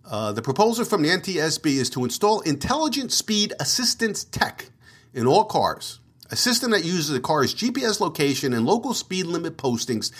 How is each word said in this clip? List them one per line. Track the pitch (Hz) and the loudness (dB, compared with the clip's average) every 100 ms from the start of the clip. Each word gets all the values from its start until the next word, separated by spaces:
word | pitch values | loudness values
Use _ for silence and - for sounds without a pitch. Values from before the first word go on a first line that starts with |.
| - | -10
Uh, | 107 107 | -4 -2
the | 104 | -2
proposal | 127 135 220 233 | -2 2 2 2
from | - 196 | 0 2
the | 151 | 2
N | 185 | 2
T | 190 170 | 0 -2
S | 160 156 | 0 0
B | 156 135 | 0 2
is | 127 | 0
to | 127 | 0
install | 123 - 208 208 | -2 2 2 2
intelligent | 165 139 - 285 311 269 247 | 0 -2 0 0 0 -2 -2
speed | - - 208 208 - | -2 0 0 0 -2
assistance | 139 - 247 - 226 196 - | -2 0 0 0 -2 -4 -6
tech | - - - - _ - - _ | -2 -2 -4 -18 _ -20 -20 _
in | 127 120 | 0 4
all | 180 220 | 4 4
cars, | 160 92 - - - _ - - | 2 0 -2 -10 -16 _ -20 -10
a | 131 | -2
system | 247 240 247 | 0 0 2
that | 202 | 0
uses | 165 180 147 | 2 0 0
the | 131 | -2
car's | 131 156 127 | 0 2 0
G | - 247 | 0 -2
P | 269 233 | 0 -2
S | 208 | 0
location | 180 156 143 131 135 | -2 0 0 2 0
and | 120 120 | 2 2
local | 226 254 | 2 0
speed | - - 185 170 | -6 -4 -4 -4
limit | 170 165 165 | -4 -6 -4
postings | 135 117 - 110 - | -2 -2 -2 -4 -4